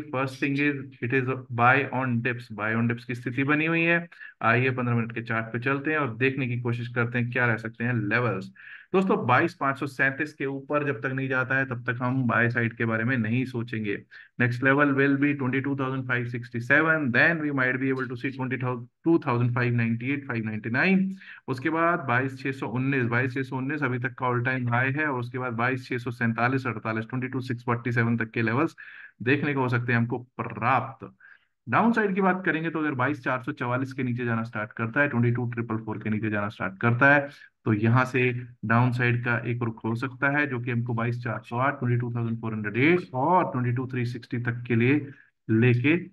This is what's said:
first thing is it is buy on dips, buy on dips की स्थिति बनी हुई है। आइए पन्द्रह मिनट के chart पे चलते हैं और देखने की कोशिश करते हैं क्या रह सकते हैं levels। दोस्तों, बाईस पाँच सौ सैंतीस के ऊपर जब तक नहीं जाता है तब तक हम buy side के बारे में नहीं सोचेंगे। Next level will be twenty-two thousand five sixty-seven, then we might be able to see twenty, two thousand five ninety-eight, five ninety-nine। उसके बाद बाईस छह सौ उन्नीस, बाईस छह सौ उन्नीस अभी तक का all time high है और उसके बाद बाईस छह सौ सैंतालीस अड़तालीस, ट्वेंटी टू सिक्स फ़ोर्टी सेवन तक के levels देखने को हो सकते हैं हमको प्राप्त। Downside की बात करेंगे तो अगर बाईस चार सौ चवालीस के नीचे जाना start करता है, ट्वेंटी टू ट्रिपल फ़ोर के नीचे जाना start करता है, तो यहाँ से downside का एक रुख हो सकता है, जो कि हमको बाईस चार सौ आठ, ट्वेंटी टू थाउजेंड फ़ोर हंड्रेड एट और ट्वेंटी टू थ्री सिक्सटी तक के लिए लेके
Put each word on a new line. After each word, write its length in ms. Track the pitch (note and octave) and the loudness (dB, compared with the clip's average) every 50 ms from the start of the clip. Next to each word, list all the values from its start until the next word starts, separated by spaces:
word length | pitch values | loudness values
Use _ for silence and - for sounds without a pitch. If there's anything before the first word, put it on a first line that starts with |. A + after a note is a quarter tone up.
| D3+ D3 | 2 0
first 300 | B2+ B2+ C3+ C3+ - - | -2 -4 -4 -4 -4 -4
thing 140 | D#3 C#3+ C#3 C#3 | -2 -2 0 0
is 180 | D3 D3 C#3+ C3+ - - - - - | 0 0 0 -2 -6 -12 -10 -8 -4
it 100 | A#2+ C3+ | 0 0
is 140 | C3+ B2 B2+ C3 B2 - - B2 | 0 0 0 -2 -6 -6 -6 0
buy 220 | A#2 A#2 B2 C3 C#3+ C3+ C3+ - | 4 6 6 6 4 2 0 -2
on 200 | B2+ C3 B2+ A#2+ A#2 A#2+ | -2 -2 0 0 0 0
dips, 240 | C3 A#2+ A#2+ - - A2 | -2 -4 -4 -8 -12 -8
buy 180 | G2+ G#2+ A2 A2+ | -4 -2 -2 0
on 140 | A#2 A#2 A#2 | 0 0 0
dips 140 | A#2+ A#2 - | -2 -4 -6
की 100 | - B2 | -8 -10
स्थिति 300 | A#2+ - C3 A#2+ C#3 C#3 | -8 -6 -6 -4 -2 0
बनी 220 | C#3 D3+ D3+ D#3 | 0 0 0 0
हुई 160 | D#3+ E3 E3 E3 | 0 0 2 2
है। 160 | E3+ E3+ E3+ E3+ - - - - - - _ - | 2 2 0 0 -4 -12 -20 -20 -20 -10 _ 0
आइए 280 | A2+ A#2 A#2+ B2+ C3 | 2 4 4 2 2
पन्द्रह 240 | B2 B2+ B2 A#2+ A#2+ | 0 0 0 0 2
मिनट 180 | A#2 A2+ A2+ - | 0 0 -2 -4
के 80 | A2+ A2 | -8 -6
chart 300 | - A#2 A2+ A2+ A2+ - | -4 -2 -4 -2 -4 -6
पे 60 | A#2+ | -4
चलते 300 | A#2+ C3+ C#3 C#3 C#3 D#3 | -2 -2 -2 0 0 -2
हैं 80 | D#3 D3+ | 0 0
और 180 | C#3+ C3 A2 | -2 -2 -2
देखने 300 | A2 C3 C3+ C3 C#3+ C3+ | 0 0 0 0 0 -2
की 140 | A#2+ B2 A#2+ | -4 -4 -2
कोशिश 280 | A#2+ A#2+ A#2 A#2+ A#2 A#2+ - | -2 -2 -2 -2 -6 -4 -2
करते 240 | B2+ A#2 A#2+ B2 B2 | -2 -2 0 0 -2
हैं 120 | A#2+ A#2+ | -2 0
क्या 160 | A#2+ C3 B2 | 0 2 2
रह 100 | A#2+ A2 | 2 2
सकते 280 | G#2+ - A2 A2+ - A#2 | 0 -4 -8 -6 -4 -2
हैं 100 | A#2+ B2 A2+ G2+ G2+ | -2 0 0 0 0
levels। 420 | A2 A#2+ B2 A2+ G2 F#2+ F#2+ - - - - - - - - _ - | 0 2 2 0 -2 -4 -6 -10 -14 -18 -20 -20 -20 -20 -8 _ 0
दोस्तों, 220 | F#3+ F#3+ F#3+ - - - | 0 2 2 0 0 2
बाईस 280 | B2 B2 C3 E3 E3+ - | 4 4 4 4 2 0
पाँच 240 | - C#3+ C3+ C3+ - | -2 -2 -2 -2 -2
सौ 80 | D3+ | -6
सैंतीस 460 | C#3 - - C3+ C#3 C3+ - D#3 D3+ - | -6 -2 0 0 0 0 -2 -4 -6 -6
के 120 | - C#3+ | -6 -6
ऊपर 400 | C3+ C#3 C3+ C3+ - D3 D3 C#3 | -6 -6 -6 -4 -2 -2 0 0
जब 140 | C#3 C3+ A#2+ B2+ | -2 -2 -4 -4
तक 100 | C3+ C3 | -4 -4
नहीं 160 | C3+ C3+ C3 | -4 -2 -2
जाता 300 | C3 C3 B2+ A#2+ C3 C3+ | 0 -2 0 0 0 0
है 60 | C3+ | 0
तब 180 | C3+ B2 A#2+ A#2+ | -2 -4 -4 -4
तक 120 | - A#2+ A#2+ B2+ | -4 -4 -2 -2
हम 200 | B2 C3 C3 C3 A2+ | 0 0 0 2 2
buy 200 | G#2+ A2 A#2 A#2+ | 2 2 2 2
side 260 | A#2+ B2 A#2 A2+ A#2 | 2 2 0 0 0
के 80 | - A#2+ | -2 -2
बारे 200 | A2+ A2+ A2 A2+ | 0 0 0 0
में 120 | A#2+ C3+ | 0 0
नहीं 280 | B2 G#2+ A2 A#2 B2 C3 | 0 0 0 0 0 -2
सोचेंगे। 520 | C3 - A#2 A2+ A2+ A2+ A2 G#2+ G#2 G2+ - - _ - - - - _ - | -2 -4 -6 -6 -4 -6 -4 -4 -4 -4 -6 -8 _ -20 -20 -20 -12 _ 0
Next 220 | B2 B2 B2 A#2+ C3+ | 0 0 2 2 2
level 320 | C3+ C3+ C#3+ D3 C#3+ C3+ | 4 4 4 4 4 4
will 220 | C3+ C#3 C#3 C#3 C3+ | 4 4 4 4 4
be 160 | C#3+ D3 C#3 | 2 2 0
twenty-two 400 | C#3+ C3 B2+ B2+ C3+ C3 C#3+ C#3 | 0 -2 -2 -2 -2 -2 -2 -2
thousand 300 | C3+ C3+ C3 C3+ C3 B2 B2+ | -2 -2 -2 -4 -4 -2 -2
five 180 | B2+ B2 A#2+ A#2+ | -2 -2 -2 -4
sixty-seven, 760 | B2 A#2+ A#2+ - - A#2 A#2+ A#2+ C#3 D3+ D#3+ D#3+ D#3+ D#3+ D3 B2 A2+ | -6 -8 -8 -8 -8 -6 0 4 4 4 6 4 2 2 2 2 4
then 320 | B2 D3 D#3+ E3+ D#3 D3+ | 4 6 4 4 2 0
we 80 | D3 C#3+ | -2 0
might 260 | C3+ B2+ B2+ B2+ B2+ C3+ | 0 2 2 2 0 0
be 80 | C3+ | 0
able 180 | C3 C3 C3 A#2+ | 0 -2 -2 -6
to 80 | C3 | -6
see 160 | A#2+ - C3+ C3 | -6 -6 -6 -4
twenty, 260 | B2+ C3 B2+ C3 A#2+ C3 B2+ B2+ A#2 A#2+ - _ _ - | -4 -4 -4 -4 -2 -2 -2 -4 -4 -8 -12 _ _ 2
two 140 | E3 E3 D#3 | 2 4 4
thousand 340 | - C#3 A#2+ A#2 B2 B2 A#2+ | 4 2 2 2 2 2 2
five 180 | B2 A#2+ B2 A#2+ | 2 2 2 2
ninety-eight, 520 | A#2+ A#2 A2+ A2+ A2+ A#2+ C3 C#3+ C#3+ C#3 | 2 2 2 0 0 -2 -2 -2 -2 -4
five 180 | - A#2+ A2+ G#2+ | -4 -4 -4 -2
ninety-nine। 640 | A2 A2 G#2+ - A#2 A#2+ C3+ D#3+ F#3 F#3+ F#3+ F#3+ F#3+ F#3+ - - - - - - - | -4 -4 -6 -4 -2 0 2 4 4 4 4 4 0 -2 -8 -12 -18 -20 -14 -8 -8
उसके 220 | B2+ B2 B2 D#3+ | -8 -4 -2 -2
बाद 340 | D#3 E3 E3 E3+ F3 E3 C#3 B2+ | 0 2 2 2 2 0 0 0
बाईस 340 | A#2 A#2+ C3+ C3+ C3 - - | 2 2 0 0 -4 -6 -6
छह 100 | C#3 C3 | -6 -6
सौ 160 | - D3+ A2+ | -4 -6 -4
उन्नीस, 360 | G#2+ B2+ C3 C3+ C#3+ C3+ A#2+ | -4 -2 0 0 2 2 2
बाईस 280 | A2 A#2+ A#2+ C3 C3 B2 | 2 2 0 0 0 -2
छह 80 | C#3 C3 | -4 -4
सौ 140 | B2+ C#3 | -4 -6
उन्नीस 260 | C3 C3 C3+ D3+ D3+ D3 | -6 -4 -4 -4 -2 -2
अभी 160 | B2+ B2+ B2 | -2 -2 -2
तक 160 | B2 C3 B2 | -4 -6 -6
का 120 | - C3 B2+ | -4 -2 0
all 160 | B2 B2 A#2+ C3 | 0 0 0 0
time 200 | B2+ C3 B2 A#2+ A#2+ | -2 -2 0 0 0
high 220 | A#2+ B2+ C3+ C3+ D3+ | 2 2 0 0 0
है 80 | D#3 | -2
और 140 | D3+ C3+ B2 | -2 -2 -4
उसके 180 | A#2+ B2 B2 B2+ | -4 -6 -6 -6
बाद 140 | B2+ B2+ A#2 | -4 -4 -2
बाईस 340 | A2+ A#2 B2+ C3 B2+ C3 - | 0 0 0 0 -2 -4 -6
छह 100 | C3 B2 | -6 -6
सौ 120 | B2 C3+ | -4 -6
सैंतालीस 560 | A#2+ - A#2+ A2+ A2+ A#2+ A#2 B2+ C3+ C3 B2 | -4 -2 0 0 2 2 2 2 2 0 -2
अड़तालीस, 420 | B2 A2 A2 - A2+ A2 A2 A2 - | -2 -4 -4 -4 -4 -4 -4 -4 -4
ट्वेंटी 180 | - B2+ B2 B2+ | -6 -6 -6 -4
टू 120 | - C3 A#2+ | -6 -6 -4
सिक्स 220 | A#2+ B2 A#2+ - | -4 -6 -4 -2
फ़ोर्टी 280 | B2 A#2+ A#2 A#2+ B2 A#2 | -2 -2 0 0 0 0
सेवन 240 | A#2+ A2+ A2+ A#2 | 2 2 2 2
तक 140 | A2+ A2 A2 | 0 -2 -2
के 120 | - A#2+ A2+ | -2 -2 0
levels 340 | A2 A2+ C3 D#3+ D#3+ - - - - - - - - _ - A2 | 0 2 0 0 -2 -4 -10 -18 -20 -18 -20 -20 -20 _ -4 0
देखने 320 | B2 C#3+ D3 D#3 D3 C#3+ | 0 2 2 0 0 0
को 60 | C#3 | 0
हो 80 | B2+ B2 | 0 0
सकते 240 | B2 A#2+ A#2+ B2 B2 | 0 0 0 2 2
हैं 60 | A#2 | 2
हमको 200 | A#2 A#2 C3 A#2+ B2 - _ - | 2 0 -2 -4 -6 -8 _ -8
प्राप्त। 720 | A2+ - A2 G#2+ A2 B2 C3 B2 B2 - - - G2+ F#2 - _ - - - _ _ _ _ _ _ | -8 -8 -6 -2 0 2 2 2 0 -2 -8 -14 -18 -18 -18 _ -20 -20 -20 _ _ _ _ _ _
Downside 480 | - A#2 D#3 G#3 A#3 A#3 A#3 G#3+ G3+ F#3 | 0 2 4 4 4 4 2 2 2 2
की 60 | G3+ | 2
बात 220 | F#3+ F#3+ F3+ F#3+ F#3+ | 2 2 2 2 0
करेंगे 260 | F3 D3+ D#3+ D#3+ E3+ | 0 0 0 -2 -2
तो 80 | D#3 D#3+ | -2 -2
अगर 160 | D3+ D3+ C#3 | -2 -2 0
बाईस 280 | B2+ B2 C3+ D3 A#2+ - | 0 0 0 -2 -2 -2
चार 180 | D3 C3 B2+ A#2+ | -4 -4 -2 -4
सौ 100 | C3+ B2 | -6 -6
चवालीस 400 | - C3 A#2+ B2 B2+ C3+ C3 - | -4 -2 -2 -2 -2 -2 -4 -4
के 100 | - B2+ | -4 -4
नीचे 220 | B2 A#2+ A#2+ B2 | -2 -2 -2 -2
जाना 180 | A#2+ A#2 A2+ A2+ | -2 -2 -2 -2
start 300 | A#2 - A2 G#2 - - | -4 -6 -6 -6 -6 -6
करता 280 | - A#2 A2+ A2+ C#3+ | -6 -6 -2 0 0
है, 80 | D3 C#3+ | 0 2
ट्वेंटी 220 | A#2+ A#2 A#2 A#2+ | 2 2 2 2
टू 160 | A#2+ B2 B2 A#2 A#2+ | 2 0 -2 -4 -4
ट्रिपल 240 | A#2+ A#2 - A2 | -6 -4 -4 -4
फ़ोर 220 | G#2+ A2 G#2+ G#2 G2 | -4 -4 -6 -8 -6
के 120 | - G#2+ | -4 -2
नीचे 200 | G#2+ G#2 A2 G#2+ | -2 -2 -2 -2
जाना 180 | G#2+ G#2 G#2 G2+ | -2 -2 -2 -4
start 300 | - - F#2+ F#2 F#2+ - | -4 -6 -6 -6 -4 0
करता 340 | - A#2 A#2+ A#2+ C#3 C#3 C#3+ | 2 2 4 6 8 8 8
है, 140 | D3 C#3+ - - - - - _ _ _ | 6 4 0 -6 -16 -20 -20 _ _ _
तो 80 | A2 A2 | 0 2
यहाँ 320 | G2+ A2 A2+ A#2 B2+ B2+ | 4 4 4 4 4 4
से 260 | B2 - B2+ B2 B2 B2 B2 - - - _ - | 2 2 2 2 2 0 -2 -6 -12 -12 _ 0
downside 600 | A2 A2+ A#2+ B2 B2+ A#2+ A#2+ B2 A#2+ A#2+ A#2+ A#2+ | 2 4 4 4 4 4 2 2 2 2 2 0
का 140 | B2 A#2+ A2+ - B2 | 0 -2 0 -2 -4
एक 120 | A#2+ A#2+ A#2+ | -4 -2 -2
रुख 220 | A#2 A2 - - | -4 -4 -4 -4
हो 100 | A2+ A#2 | -2 -2
सकता 320 | A#2 C#3 C3+ C3 - C#3 C#3 | -2 -2 -6 -4 0 0 2
है, 160 | C#3 D3 D3 | 2 2 2
जो 140 | C#3 B2+ A#2+ | 0 -2 -4
कि 100 | A#2+ B2 | -4 -2
हमको 240 | A#2+ A#2 A#2 A#2+ B2 | -2 -2 -2 0 -2
बाईस 280 | A#2 A2+ A#2+ A#2+ A#2+ - | 0 0 0 -2 -2 -4
चार 200 | A#2+ G#2+ G#2+ - | -4 -6 -6 -6
सौ 140 | - A#2 A#2+ | -6 -2 0
आठ, 200 | B2+ C#3+ C#3 - | 0 0 0 0
ट्वेंटी 200 | C3 A#2+ A#2+ A#2+ | 0 0 0 0
टू 120 | B2 A#2+ A#2+ | 0 -2 -4
थाउजेंड 260 | A#2+ A#2 A2+ A2+ A2+ | -4 -2 -2 -4 -4
फ़ोर 140 | A2+ A2 G#2+ | -4 -6 -4
हंड्रेड 220 | G#2+ G#2+ G#2 G2+ | -4 -4 -2 0
एट 380 | A#2 C3+ D#3+ F3+ E3+ - - - | 2 4 4 4 2 0 -4 -4
और 360 | B2+ C3+ D#3+ F3+ F3+ E3 - - | -2 2 2 4 2 2 0 -2
ट्वेंटी 200 | B2+ B2 B2 A#2+ | -2 -2 0 0
टू 140 | B2+ C3 | -2 -2
थ्री 200 | A#2+ - B2+ A#2+ | -4 -4 -4 -4
सिक्सटी 320 | A#2+ B2 A#2 A#2 - - A#2+ | -4 -6 -8 -8 -8 -8 -4
तक 220 | A#2+ B2 A#2 - - - | -4 -4 -4 -4 -2 0
के 80 | A#2+ | 2
लिए 300 | A2+ A#2+ B2 D3 D3 C#3 - - - - _ _ _ _ - | 4 4 4 4 2 0 -4 -10 -18 -20 _ _ _ _ 0
लेके 480 | A2 A2 A#2 B2 A#2+ A#2+ B2 C#3+ E3 F3+ F3 - | 4 6 6 6 6 4 4 2 2 2 0 -6